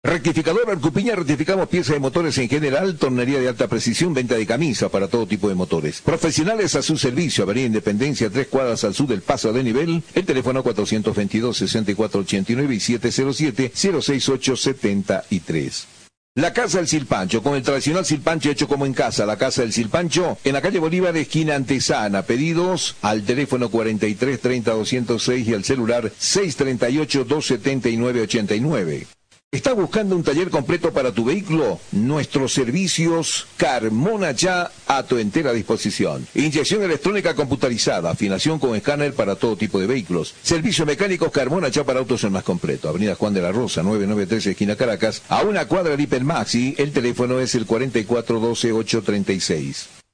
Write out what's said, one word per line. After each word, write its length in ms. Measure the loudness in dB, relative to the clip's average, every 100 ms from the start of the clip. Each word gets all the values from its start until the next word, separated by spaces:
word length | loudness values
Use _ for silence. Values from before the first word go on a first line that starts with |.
Rectificador 680 | 0 0 2 0 2 2 2
Arcupiña, 460 | 2 0 2 0 0
rectificamos 520 | 0 0 2 0 2
piezas 260 | 0 2
de 60 | 0
motores 380 | 2 0 0 0
en 100 | 0
general, 480 | 0 2 2 0 0
tornería 440 | 0 2 2 2
de 80 | 0
alta 180 | 0 0
precisión, 480 | 0 0 0 2
venta 220 | 0 0 0
de 100 | 2
camisas 440 | 0 0 0 0
para 180 | 0 0
todo 180 | 0 0
tipo 220 | 0 0
de 80 | 0
motores. 440 | 0 0 -2 -2
Profesionales 760 | -2 0 0 0 0 2 0 0
a 60 |
su 140 | 0 0
servicio, 460 | 0 0 -2 0
Avenida 240 | 0 2 2
Independencia, 640 | 0 0 0 0 0 0
tres 160 | 0 0
cuadras 380 | 0 2 0
al 100 | 0
sur 140 | 0 0
del 140 | 0
paso 300 | 0 0 2
de 120 | 0
nivel. 400 | 0 0 2 0 -2
El 100 | -4
teléfono 380 | 0 0 0 0
cuatrocientos 540 | 0 0 0 0 0 0
veintidós, 420 | 0 0 0 0
sesenta 320 | 0 0 0
y 40 | 0
cuatro 240 | 0 0
ochenta 320 | 0 -2 0
y 20 |
nueve 220 | 0 0 -2
y 40 |
siete 300 | 0 0 0
cero 220 | 0 0
siete, 400 | 0 -2 0 -2
cero 260 | 0 0 0
seis 280 | 0 0 0
ocho 280 | 0 0 0
setenta 680 | 0 0 0 -2 0 -2 0
y 100 | -4
tres. 480 | -2 -4 -2 -8 -14 -20 -20 _ _ -2
La 160 | 0
Casa 260 | 0 0 0
del 80 | 0
Silpancho, 560 | -2 0 0 0 0
con 140 | 0 0
el 80 |
tradicional 420 | 0 0 2 0 0
silpancho 440 | 0 0 0 0
hecho 180 | 0 0
como 180 | 2 0
en 80 |
casa. 320 | 0 0 2 0
La 100 | 2
Casa 260 | 0 0
del 100 | 0
Silpancho, 680 | 0 0 0 0 0 0 0
en 80 | 0
la 100 | 0
calle 160 | 0 0
Bolívar, 380 | 0 2 2 0
esquina 400 | 0 0 0 0
Antesana. 680 | 0 -2 0 0 0 -2
Pedidos 720 | 0 0 0 0 0 0 -4 -4
al 220 | -2 -2
teléfono 440 | 0 0 0 0 0
cuarenta 380 | 0 0 0 0
y 80 |
tres 260 | 0 0 0
treinta 320 | 0 0 0
doscientos 520 | 0 0 -2 0 -2
seis 220 | 0 0 0
y 60 |
al 100 | -2
celular 480 | 0 0 2 0 -2 -4
seis 380 | -2 0 0
treinta 340 | 0 -2 0 0
y 100 | 0
ocho, 260 | 0 0
dos 220 | 0 0 0
setenta 420 | 0 0 0 0
y 80 | 0
nueve, 260 | 0 0
ochenta 320 | 0 0 0
y 60 | 0
nueve. 480 | 0 0 -2 -4 -8 -20 _ -20 _
¿Está 220 | -2 0
buscando 420 | 2 0 0 0
un 80 | 0
taller 280 | 0 0 0
completo 420 | -2 0 0 0
para 180 | 0 0
tu 140 | 0
vehículo? 560 | 0 0 0 0 0 -2 -4
Nuestros 600 | -2 0 0 0 -2 0
servicios 920 | 0 0 0 -2 0 0 0 -2 -6 -8 -2
Carmona 760 | 0 2 0 0 0 0 -2
Ya 380 | 0 0 0 -4 -8 -2
a 180 | -2
tu 120 | 0 0
entera 380 | 2 0 2
disposición. 720 | 0 0 -2 -2 -2 -2 -2 -6
Inyección 480 | 0 0 0 0 0
electrónica 520 | 0 0 0 0 0
computarizada, 760 | 0 -2 0 0 0 0 0 0
afinación 480 | 0 0 0 0 0
con 180 | 0 0
escáner 380 | 0 0 -2
para 220 | 0 0 2
todo 200 | 0 0
tipo 240 | 0 0
de 60 | 0
vehículos. 480 | 0 -2 -4 -4 -6
Servicio 420 | -2 0 0 0
mecánicos 480 | 0 0 0 0 0
Carmona 360 | 0 0 0 0
Ya 160 | 0
para 160 | 0 0
autos 240 | 0 0
el 60 | 0
más 140 | -2
completo. 460 | -2 -2 -2 -4 -4
Avenida 240 | -2 -2
Juan 180 | 0 0
de 80 | 0
la 100 | 0
Rosa, 320 | 0 -2 -2
nueve 220 | 0 0 0
nueve 200 | -2 0
tres, 180 | -2
esquina 320 | -2 -2 -2 0
Caracas, 460 | 0 2 0 -2 -2
a 100 | 0
una 240 | 2 0
cuadra 320 | 0 0 2 0
de 60 |
Hipermaxi. 720 | 0 0 0 -2 0 0 0 0
El 160 | 0
teléfono 480 | 2 0 0 0 0
es 140 | 0
el 100 | -2
cuarenta 340 | 0 0 0 -2
y 60 |
cuatro 360 | 0 -2 0 0
doce, 300 | 0 0 0
ocho 280 | 0 0 -2
treinta 320 | 0 -2 0
y 80 | -2
seis. 480 | 0 -2 -4 -8 -14 -18 _